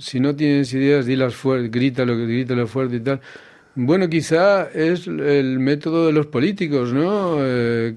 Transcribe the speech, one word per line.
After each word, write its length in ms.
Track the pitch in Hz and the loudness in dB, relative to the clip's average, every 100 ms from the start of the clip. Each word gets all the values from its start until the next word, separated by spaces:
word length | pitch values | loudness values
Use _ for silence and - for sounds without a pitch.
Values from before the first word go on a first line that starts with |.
si 180 | - 127 | -8 -2
no 160 | 139 143 | -2 0
tienes 380 | 151 143 131 | 2 2 0
ideas, 320 | 131 139 143 123 | 0 2 2 2
dilas 280 | 131 131 | 0 -2
fuer-, 360 | 110 135 131 117 | -2 -2 0 0
grítalo, 480 | 120 135 127 123 117 | 0 0 0 -2 0
grítalo 500 | 117 117 127 123 117 | -2 -2 -2 -2 -2
fuerte 300 | 135 127 120 | -2 -2 -2
y 20 | |
tal. 220 | 117 135 - - - - _ - | -2 -4 -6 -20 -20 -20 _ -4
Bueno, 340 | 123 185 180 | 0 2 2
quizá 580 | 160 - 160 196 196 156 | 0 0 2 4 4 0
es 340 | - 160 175 180 | -2 0 0 -4
el 520 | 156 143 143 131 131 | -4 2 2 2 0
método 480 | 131 147 160 165 165 | 0 0 0 2 2
de 40 | |
los 140 | 151 147 | 2 0
políticos, 680 | 127 160 202 170 143 123 | 0 0 0 -2 0 0
¿no? 460 | 131 170 208 180 156 | 0 0 0 0 0
Eh, 560 | 135 123 117 117 117 | 0 0 0 0 -2